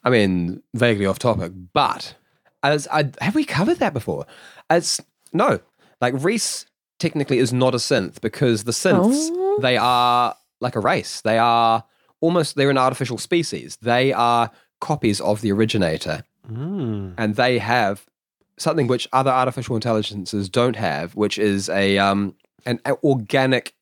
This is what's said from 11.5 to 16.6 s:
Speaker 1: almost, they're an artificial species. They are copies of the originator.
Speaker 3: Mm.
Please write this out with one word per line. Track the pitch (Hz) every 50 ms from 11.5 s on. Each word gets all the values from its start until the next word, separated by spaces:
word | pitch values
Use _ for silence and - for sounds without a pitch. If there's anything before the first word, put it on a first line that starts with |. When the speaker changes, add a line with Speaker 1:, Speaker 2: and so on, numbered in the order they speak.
| 117 117 117 113 113 113 - _ _ _ _ _ _ _
Speaker 1:
almost, | - 165 175 175 156 - -
they're | 139 135 143
an | 139 135
artificial | 127 131 127 - 139 113 120 104
species. | - - 180 170 160 - - 78 60 - - -
They | - 120 120 123 131 139 131
are | - 120 120 120 120 117 117 - _ _ _ _ _
copies | - - 156 147 - 113 104 -
of | - 90 107 107
the | 107 107
originator. | 98 104 110 110 - 110 92 82 80 80 - - 78 78 - _ _ _ _ -
Speaker 3:
Mm. | 110 117